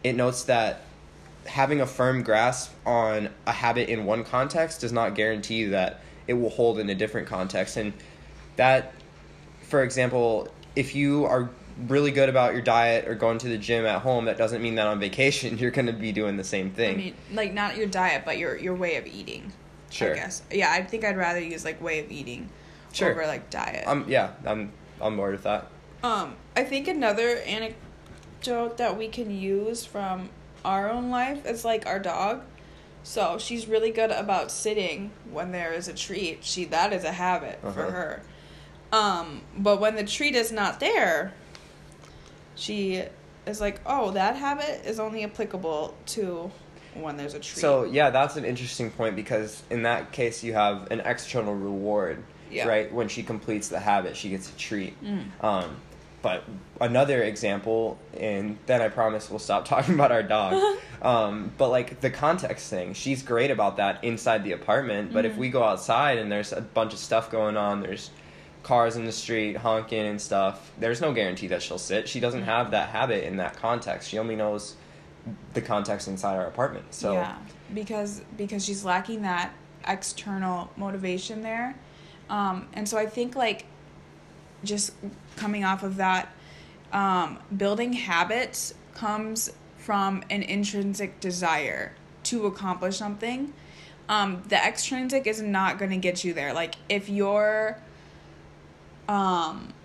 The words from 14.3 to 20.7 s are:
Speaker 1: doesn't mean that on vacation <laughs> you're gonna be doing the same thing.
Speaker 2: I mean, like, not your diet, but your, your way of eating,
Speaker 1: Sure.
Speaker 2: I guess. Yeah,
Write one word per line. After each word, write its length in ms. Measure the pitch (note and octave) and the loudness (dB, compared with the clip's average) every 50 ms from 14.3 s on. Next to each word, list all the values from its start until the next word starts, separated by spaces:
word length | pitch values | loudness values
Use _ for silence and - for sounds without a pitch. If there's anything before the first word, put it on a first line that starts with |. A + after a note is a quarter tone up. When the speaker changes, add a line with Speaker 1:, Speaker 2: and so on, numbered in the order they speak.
| - | 2
Speaker 1:
doesn't 240 | - A2+ A2 A#2+ G#2+ | 2 2 2 2 0
mean 140 | A#2 A#2 A2+ | -2 0 2
that 140 | A2+ G#2+ G#2+ | 2 2 2
on 100 | G#2+ G2+ | 2 0
vacation 580 | G2+ G2 - C3 C3 C#3 C#3 - - A2+ A#2 A2+ | -2 -2 0 2 4 4 2 2 -2 -4 -2 0
<laughs> 0 | |
you're 120 | B2 A#2+ | 0 0
gonna 220 | - C#3 B2 A#2 A2+ | 2 2 0 0 0
be 180 | G#2+ A2+ A2 G2+ | -2 -4 -2 -2
doing 240 | G#2 G#2+ G2+ G2 | 0 0 0 0
the 60 | G2 F#2+ | -2 -4
same 260 | - G#2+ G2 F#2+ F#2+ F#2+ | -4 -2 -2 -2 -2 -2
thing. 220 | A2 A#2 G2+ F#2+ | 0 0 0 0
Speaker 2:
I 20 | G3 | -2
mean, 160 | F#3 F3+ - - - - G3 | -4 -6 -8 -12 -14 -8 -4
like, 220 | G#3+ G#3+ G3 F#3 | -4 -4 -2 -2
not 220 | G#3 G#3 G3 - | -2 -2 -2 -2
your 100 | G#3+ G#3+ | -2 -4
diet, 380 | G3 F#3+ F#3 F#3 F3+ D3 C#3 - | -2 0 2 2 2 2 2 0
but 120 | - B2 | -2 -4
your, 200 | A2+ E3+ C#3 G#2+ | -2 -2 -4 -4
your 180 | - D#3+ F3+ F3+ | -4 -4 -4 -2
way 220 | F3+ F3+ E3+ D#3 | -2 -2 -2 -2
of 100 | A#2+ - | -2 -4
eating, 460 | - - G2+ - - A#1+ - - G3 - - - - - - - - | -8 -10 -12 -12 -10 -12 -12 -12 -14 -14 -16 -18 -20 -20 -20 -18 -12
Speaker 1:
Sure. 220 | - - A#2 F#2 D2+ | -4 -2 0 0 0
Speaker 2:
I 40 | |
guess. 260 | D#2+ E2 F#3 - - - - | 0 -4 -6 -8 -10 -8 -4
Yeah, 200 | - G3+ F#3 D3+ | 0 2 2 4